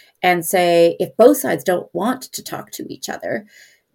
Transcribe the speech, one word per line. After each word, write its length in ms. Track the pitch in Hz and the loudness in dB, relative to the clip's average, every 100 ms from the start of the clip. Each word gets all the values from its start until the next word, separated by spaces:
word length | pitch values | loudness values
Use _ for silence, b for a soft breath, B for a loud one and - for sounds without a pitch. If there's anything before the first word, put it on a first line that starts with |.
| b b | b b
and 240 | 180 175 170 | -2 -2 0
say, 500 | 185 175 170 170 - | 0 4 4 4 2
if 180 | 175 - | -4 4
both 200 | 240 277 | 4 4
sides 260 | - 165 | -2 -4
don't 300 | - 180 - | -2 -4 -4
want 300 | 175 214 - | -6 -4 -6
to 200 | - - | -10 -16
talk 280 | - - - | -14 -14 -14
to 220 | - - | -14 -14
each 160 | - - | -14 -12
other, 380 | - 85 165 208 b b b b | -10 -8 -8 -10 b b b b